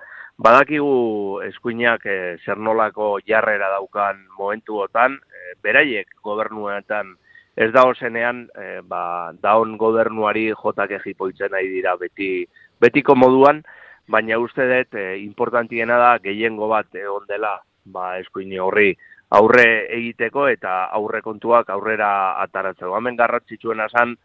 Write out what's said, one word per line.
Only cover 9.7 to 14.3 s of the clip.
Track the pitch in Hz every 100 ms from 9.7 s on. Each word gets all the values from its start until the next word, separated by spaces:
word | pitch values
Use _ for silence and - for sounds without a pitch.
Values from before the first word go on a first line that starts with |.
| 107
gobernuari | 110 113 113 110 104 107 110
jotake | 104 104 98 101 98
jipoitzen | 101 92 95 - 98
ari | 98 95
dira | 92 92 90
beti, | 90 - 98 90 87 _ _ _
betiko | 120 143 135 131
moduan, | 127 131 143 151 - - - - -
baina | 110 110